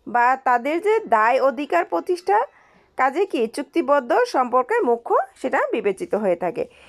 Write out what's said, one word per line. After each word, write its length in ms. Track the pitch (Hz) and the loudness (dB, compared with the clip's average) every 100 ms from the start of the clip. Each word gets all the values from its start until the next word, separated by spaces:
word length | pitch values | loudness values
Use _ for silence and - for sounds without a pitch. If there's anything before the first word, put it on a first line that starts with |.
| - | -4
বা 280 | 233 240 262 | 2 2 2
তাদের 360 | - 240 254 339 | 0 0 0 -2
যে 200 | 403 440 | 0 0
দায় 400 | 381 220 220 254 | 2 2 2 2
অধিকার 440 | 262 240 294 349 | 0 0 -2 -2
প্রতিষ্ঠা 600 | 392 339 - 349 - 415 554 _ _ _ _ - | -2 -4 -4 -4 0 0 0 _ _ _ _ -2
কাজে 300 | 262 277 392 | -2 0 -2
কি? 220 | 302 226 | -2 -4
চুক্তিবদ্ধ 680 | - - 330 269 285 247 381 494 | -4 -4 -2 2 2 2 0 2
সম্পর্কের 560 | 294 254 247 254 480 | 0 0 0 0 0
মুখ্য 340 | 294 233 - 494 - | 0 -2 0 -2 -2
সেটা 260 | - 262 277 554 | -6 -4 -2 -2
বিবেচিত 420 | 311 202 190 180 | -2 -2 -4 -4
হয়ে 220 | 190 208 175 | -2 0 -2
থাকে। 300 | 180 160 - - | -2 -6 -8 -12